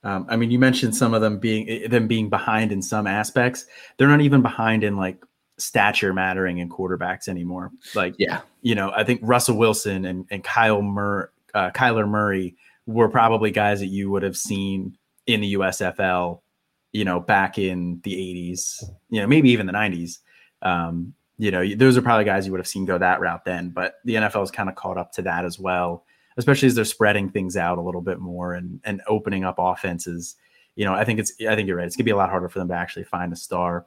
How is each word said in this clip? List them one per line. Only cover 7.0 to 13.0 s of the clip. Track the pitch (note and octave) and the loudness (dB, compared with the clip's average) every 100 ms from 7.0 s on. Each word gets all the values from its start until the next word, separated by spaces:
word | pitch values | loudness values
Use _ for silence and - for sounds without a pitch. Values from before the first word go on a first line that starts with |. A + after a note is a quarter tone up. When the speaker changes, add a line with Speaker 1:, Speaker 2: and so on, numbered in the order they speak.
| F2+ F#2 - | -4 -6 -8
Speaker 1:
anymore. | F2+ F2 F2+ F2+ - - | -6 -6 -8 -10 -16 -6
Like, | G#2+ F2+ F#2 | -4 -4 -2
Speaker 2:
Yeah. | F#2+ F#2 - _ | -4 -4 -10 _
Speaker 1:
you | A#2+ | 0
know, | G#2+ G2 G#2+ | 0 0 0
I | |
think | G#2+ A#2+ | 0 0
Russell | A2+ B2 B2+ A2 | 2 2 2 2
Wilson | A2+ A2 G#2 F#2+ F#2 | 2 2 -2 -4 -4
and, | F2+ F#2 | -8 -8
and | G2+ | -10
Kyle | - - A2+ G#2+ | -4 2 4 4
Mur-, | G2+ G2+ G2+ G2+ - _ _ | 0 -2 -2 -4 -6 _ _
uh, | G#2 F#2 | -2 -2
Kyler | - B2 A2+ G#2 | 0 2 2 0
Murray | G#2+ G#2 G2 F2+ _ _ _ - | 0 0 0 -4 _ _ _ -4
were | A2+ | 2